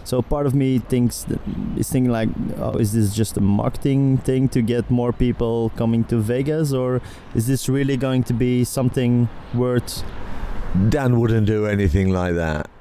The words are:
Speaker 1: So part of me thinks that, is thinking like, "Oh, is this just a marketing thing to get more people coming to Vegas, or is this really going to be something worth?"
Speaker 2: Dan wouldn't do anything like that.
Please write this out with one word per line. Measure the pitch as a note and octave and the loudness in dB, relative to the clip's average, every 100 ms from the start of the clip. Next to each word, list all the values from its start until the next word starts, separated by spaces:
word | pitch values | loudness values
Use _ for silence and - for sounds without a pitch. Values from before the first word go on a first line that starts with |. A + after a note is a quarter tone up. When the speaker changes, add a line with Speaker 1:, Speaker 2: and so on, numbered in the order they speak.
Speaker 1:
So | - B2+ | -4 -2
part | - D3 C#3+ | 0 0 0
of | |
me | C#3 C3 B2+ | 2 2 0
thinks | - B2+ A#2+ - | 0 0 0 -2
that, | - - - - - - | -6 -6 -6 -6 -6 -4
is | - | -2
thinking | C3 B2+ | 0 0
like, | A2+ A2+ - - - | 0 -2 -2 -6 -4
"Oh, | A#2 - | -4 0
is | A2 | 2
this | A2+ G#2 | 2 2
just | G#2 A2 - | 0 -2 0
a | |
marketing | G2+ G2+ A#2+ - C#3+ C3+ C#3 C3 | 2 2 0 -2 0 2 4 2
thing | - C3 C3 | 2 2 2
to | C3 | 2
get | A2+ A#2+ A2+ | 0 0 0
more | B2 A#2+ | 0 0
people | - B2 A#2 A#2+ A#2 A2+ - | 2 0 2 0 0 -2 0
coming | A2+ A#2 | 0 0
to | A2 A#2 | 2 0
Vegas, | G#2+ B2 C#3+ D#3 D3+ | 0 0 0 0 0
or | C3 B2+ B2+ - - - | 0 0 -2 -4 -16 -6
is | A#2+ A#2 | -4 0
this | C3+ - | -2 0
really | C3+ C#3 C3+ | 0 0 0
going | C3 C3 | 0 0
to | A#2+ | 0
be | A#2+ B2+ B2 | 0 2 2
something | A#2+ - B2+ C3+ B2 A#2+ A#2+ - - | 0 0 0 0 2 2 0 -4 -6
worth?" | A#2+ B2 B2 - - - - - - - - - F2+ G#2+ | -2 0 0 -2 -6 -8 -6 -6 -6 -4 -4 -2 0 2
Speaker 2:
Dan | D3 C3 A#2+ | 2 2 2
wouldn't | A#2 A2+ G#2 | 4 2 2
do | G#2+ G#2+ | 2 2
anything | G2+ G2 G2 F#2+ | 2 2 4 2
like | F#2 F2+ E2+ | 2 0 0
that. | D#2+ D2+ - - | 0 -2 -6 -14